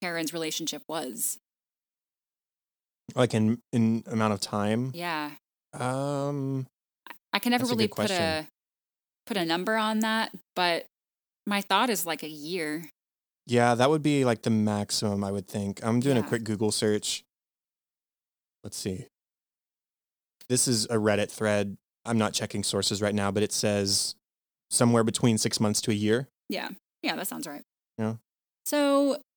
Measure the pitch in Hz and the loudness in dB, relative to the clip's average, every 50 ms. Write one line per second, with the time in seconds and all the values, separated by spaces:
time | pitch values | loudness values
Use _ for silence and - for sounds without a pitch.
0 | 190 175 170 170 160 143 170 165 160 156 156 - 165 147 156 147 - - 156 165 | -6 -4 -4 -4 -4 -4 -4 -4 -4 -4 -4 -4 -6 -6 -8 -8 -8 -8 -6 -6
1 | 147 127 107 120 - - - - _ _ _ _ _ _ _ _ _ _ _ _ | -6 -6 -6 -6 -6 -6 -6 -8 _ _ _ _ _ _ _ _ _ _ _ _
2 | _ _ _ _ _ _ _ _ _ _ _ _ _ _ _ _ _ _ _ _ | _ _ _ _ _ _ _ _ _ _ _ _ _ _ _ _ _ _ _ _
3 | _ - - 127 127 117 - 110 110 110 117 120 - _ - 120 113 113 113 113 | _ -6 0 2 2 2 4 4 4 2 2 0 -4 _ 2 2 4 4 2 0
4 | 107 - 117 110 110 107 104 95 - - - 104 101 104 110 117 127 131 127 170 | -2 -4 -2 0 2 2 0 -2 -4 -4 -4 -2 0 0 0 0 -2 -4 -6 -6
5 | 175 175 160 151 147 147 - - _ _ _ _ _ _ - 143 - 127 127 135 | -6 -6 -4 -6 -6 -8 -12 -16 _ _ _ _ _ _ -10 -6 -4 -4 -4 -2
6 | 139 143 143 139 139 143 143 143 135 135 135 131 131 - _ _ _ _ _ _ | -2 -2 -2 -2 -2 -4 -4 -4 -4 -4 -4 -4 -6 -8 _ _ _ _ _ _
7 | _ - - - _ _ - 202 - 240 240 247 254 233 247 220 214 202 - - | _ -20 -20 -20 _ _ -4 -2 2 2 2 2 2 2 2 2 2 0 0 0
8 | 208 208 190 175 165 160 156 156 156 - _ _ _ _ _ _ _ _ _ _ | 0 0 2 0 0 0 0 -2 -4 -8 _ _ _ _ _ _ _ _ _ _
9 | _ _ _ _ _ - 226 196 170 160 165 175 180 208 220 226 214 220 220 214 | _ _ _ _ _ -6 -2 -2 0 0 0 0 0 0 0 0 0 0 0 0
10 | 220 220 220 226 220 - - - - _ _ 185 180 175 170 - - - _ _ | 0 0 0 -2 -2 -4 -8 -14 -20 _ _ 0 2 2 2 0 -4 -8 _ _
11 | _ _ _ _ _ _ _ _ _ 208 202 202 196 - 190 202 240 254 214 170 | _ _ _ _ _ _ _ _ _ -4 -2 -2 0 2 2 2 4 2 0 -2
12 | 170 170 156 147 160 151 156 151 147 156 180 185 156 151 151 165 160 151 - _ | -2 -4 -6 -6 -8 -10 -10 -10 -8 -6 -4 -4 -4 -4 -4 -6 -8 -12 -18 _
13 | _ _ _ _ _ _ _ _ _ - 120 120 120 120 120 113 123 143 160 156 | _ _ _ _ _ _ _ _ _ 0 2 4 4 4 4 4 4 4 4 2
14 | 143 151 147 143 131 123 117 - - 123 113 107 107 107 104 104 101 - - - | 2 2 2 4 4 4 2 2 2 2 2 4 4 2 2 0 -2 -2 -2 -2
15 | 110 107 101 101 101 98 98 101 92 - - 104 101 101 98 - - 113 117 123 | 0 0 0 0 -2 -2 -4 -4 -6 -6 -6 -4 -4 -4 -6 -4 -2 0 0 2
16 | 120 143 135 120 104 - 120 113 113 110 107 98 113 107 - - 110 107 104 107 | 2 2 2 2 2 0 -2 -2 -2 -4 -2 0 0 0 0 0 0 0 0 0
17 | - - - - - _ _ _ _ _ _ _ _ _ _ _ _ _ _ _ | -2 -4 -6 -8 -10 _ _ _ _ _ _ _ _ _ _ _ _ _ _ _
18 | _ _ _ _ _ _ _ _ _ _ _ _ - 101 - - - 104 92 - | _ _ _ _ _ _ _ _ _ _ _ _ -16 -12 -10 -8 -6 -6 -6 -6
19 | - - _ _ _ _ _ _ _ _ _ _ _ _ _ _ _ _ _ _ | -10 -14 _ _ _ _ _ _ _ _ _ _ _ _ _ _ _ _ _ _
20 | _ _ _ _ _ _ _ _ - - 123 123 - 135 120 107 110 - 120 110 | _ _ _ _ _ _ _ _ -4 0 0 2 2 2 2 0 0 0 0 2
21 | 107 107 104 101 104 - - - 110 107 104 104 101 101 98 - _ _ _ _ | 4 4 4 4 2 -2 -2 -2 0 2 2 2 0 -2 -6 -10 _ _ _ _
22 | - 113 117 113 107 104 - - 113 104 - 104 98 - - 98 95 - 110 98 | -4 0 2 2 2 2 0 -2 -4 -4 -4 -4 -4 -2 -2 0 0 0 0 0
23 | 107 104 104 104 101 101 98 107 104 101 - - - 107 104 101 101 98 - - | 0 0 2 2 0 0 2 0 0 0 0 -2 0 0 2 2 2 0 0 0
24 | - - - - _ _ _ _ _ _ _ _ _ _ - - 123 120 117 117 | -2 -4 -6 -10 _ _ _ _ _ _ _ _ _ _ 0 4 4 6 6 6
25 | 110 113 - - - 123 110 107 - 113 - - 113 104 104 - - - 110 104 | 4 2 2 2 4 4 4 4 2 0 0 0 0 0 0 0 0 0 0 0
26 | 107 107 110 123 139 - _ _ _ - 196 180 - - - - _ _ _ _ | 2 2 2 2 0 -4 _ _ _ -10 -8 -8 -8 -8 -12 -14 _ _ _ _
27 | - 320 - - - - - - - - - - - _ _ _ _ _ _ - | -6 -4 -4 -4 -6 -6 -8 -8 -10 -10 -12 -14 -18 _ _ _ _ _ _ -6
28 | 110 110 113 113 - _ _ _ _ _ _ _ _ - 294 294 285 285 277 277 | -4 -4 -4 -6 -12 _ _ _ _ _ _ _ _ -2 0 2 2 4 4 4
29 | 285 277 262 - - _ _ | 4 2 0 -2 -8 _ _